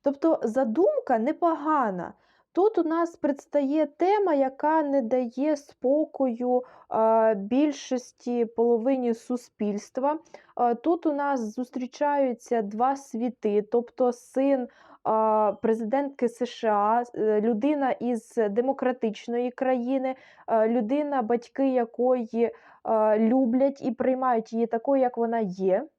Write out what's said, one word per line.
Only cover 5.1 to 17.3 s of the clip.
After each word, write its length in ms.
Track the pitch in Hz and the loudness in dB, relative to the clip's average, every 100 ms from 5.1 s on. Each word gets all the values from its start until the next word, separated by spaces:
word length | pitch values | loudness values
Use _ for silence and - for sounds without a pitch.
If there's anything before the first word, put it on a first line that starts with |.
| 254 247 254 294 294 | -2 -2 -4 -2 -2
спокою, 1040 | - _ 247 294 294 - 262 233 247 247 254 - _ | -6 _ 0 0 0 -2 -2 -2 0 0 -2 -20 _
е, 440 | - 220 226 220 208 | 0 2 4 2 0
більшості, 1080 | 202 254 302 277 - 254 - _ - 240 226 | 0 0 0 -2 -6 -6 -6 _ -6 -2 -2
половині 680 | 233 233 233 240 269 240 | 0 2 2 2 0 0
суспільства. 1040 | 233 - 247 - _ 208 202 - - 277 311 _ - _ - | -4 -4 -6 -6 _ -4 -4 -8 -4 -2 -4 _ -20 _ -2
Е, 180 | 240 233 | 0 0
тут 300 | 294 349 330 | 0 0 0
у 80 | |
нас 260 | 285 285 269 | -2 -2 -2
зустрічаються 1200 | 220 214 247 254 247 - 294 285 269 240 - 233 | -4 -8 -8 -8 -10 -4 -2 2 0 -2 -2 -2
два 340 | 202 214 254 277 | -2 -2 -2 -2
світи: 680 | - 220 247 240 214 208 | -8 -6 -6 -4 0 0
тобто 520 | 208 240 240 - 247 | 0 -2 -2 -2 -2
син, 480 | 240 - - 277 277 | -2 -6 -2 2 0
е, 60 | 240 _ - - - 220 220 214 214 214 | -2 _ -20 -8 -2 0 2 2 2 0
президентки 680 | 220 226 220 269 285 277 233 | -2 0 0 -2 -2 -2 -4
С 160 | 226 240 | -2 -8
Ш 220 | - 226 | -4 0
А, 360 | 208 208 233 240 - | 2 2 0 -2 -2
е, 260 | 214 | 0